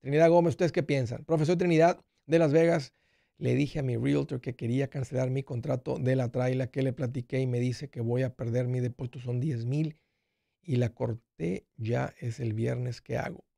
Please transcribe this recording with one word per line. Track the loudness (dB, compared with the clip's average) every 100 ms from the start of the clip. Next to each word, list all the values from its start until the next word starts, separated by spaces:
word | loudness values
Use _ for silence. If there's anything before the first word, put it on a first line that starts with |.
Trinidad | 0 4 6
Gómez, | 6 4
¿ustedes | 2 0
qué | 0
piensan? | 0 0 0 -6 -2
"Profe, | 0 2
soy | 2
Trinidad | 4 6 6 4 _ _ 0
de | 4
Las | 6
Vegas. | 6 4 2 -2 _ _ _ _ _
Le | 0 0
dije | 0 -2
a |
mi | -4 -2
realtor | 0 0 0 -6
que | -8 -6
quería | -2 -2 -2
cancelar | -4 -6 -2 -2
mi | -4
contrato | -4 -6 -4 -4 -4 -2
de | 0 0
la | 0
traila | 0 0 0 -2
que | -2
le | -2
platiqué | -2 -4 -6 -4 -2
y | 0
me | 0
dice | -2 -4 -10
que | -6
voy | -2 0
a | -2 -4
perder | -2 -2 0
mi | -2
depósito, | -2 -4 -10 -10
son | -6 -2
diez | -2 -2 -2
mil | -2 -2 -6 _ _ _ _ _ _
y | -2 0
la | 0
corté | -2 -6 -6 _ _ -4 -4 _ -10
ya | -2 -2 -2 -6
es | -8 -6
el | -4
viernes, | -2 -2 -2 -6 -8
¿qué | -6 -6
hago?". | -6 -10 _